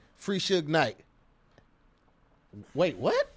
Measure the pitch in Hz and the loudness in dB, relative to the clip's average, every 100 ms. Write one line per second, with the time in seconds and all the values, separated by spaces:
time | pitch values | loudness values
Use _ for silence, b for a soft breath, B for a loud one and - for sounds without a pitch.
0 | - - - 196 - 185 147 160 123 - | -20 -12 -4 -4 0 0 2 0 0 -2
1 | - _ _ _ _ - _ _ _ _ | -20 _ _ _ _ -20 _ _ _ _
2 | _ _ _ _ _ 104 - 135 175 95 | _ _ _ _ _ -20 -10 0 0 0
3 | 170 494 571 | 0 0 -2